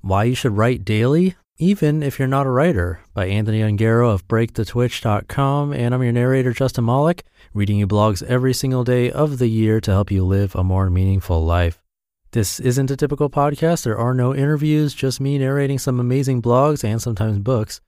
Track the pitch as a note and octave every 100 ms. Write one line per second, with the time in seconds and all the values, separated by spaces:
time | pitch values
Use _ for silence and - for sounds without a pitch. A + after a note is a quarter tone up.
0 | G2 G2 A2+ B2+ C3 G#2 A#2 B2+ G2 G#2+
1 | A#2+ D#3 F#3 - _ _ E3+ G3+ D3+ D3+
2 | C#3+ - C3 C#3 C3+ B2+ E3 A#2+ F2 F2+
3 | _ - F#2+ G2+ G#2+ G#2+ G#2+ G#2 A2+ A2+
4 | A#2+ G2 - A2+ A2+ - G#2+ A#2+ B2 -
5 | A#2 G#2 - - C#3 C#3+ D3 C#3+ A#2+ B2+
6 | B2 A#2+ B2+ C3 B2+ A#2 C3 B2 A#2 C3
7 | D3+ F3 - _ - G#2 G#2 G#2 G2+ G#2
8 | G#2+ G2 - B2+ C3 B2 C3+ B2+ B2 B2
9 | B2 C#3 D3+ C3+ B2 A2 A2 A2 A2 F#2+
10 | G#2 G2 F#2 G2 G2+ - F#2 F#2 F#2+ F2+
11 | F#2+ F#2+ - E2 D#2+ E2+ E2+ - _ _
12 | _ _ _ A#2 G#2 - C3 B2 C3+ C3+
13 | D3 C#3+ D3 D3 C#3+ D3 D#3+ E3+ A#2+ G#2+
14 | A#2+ B2+ B2 C#3 C#3 D3+ D3+ D3+ D3+ -
15 | C3 B2 C3+ C#3+ C3 C#3+ C#3 C3+ C#3 B2
16 | B2 C3 C3+ B2+ A#2 B2 C#3+ D3 A2+ A2+
17 | B2 A2 A2 G#2 G2+ B2+ G#2+ -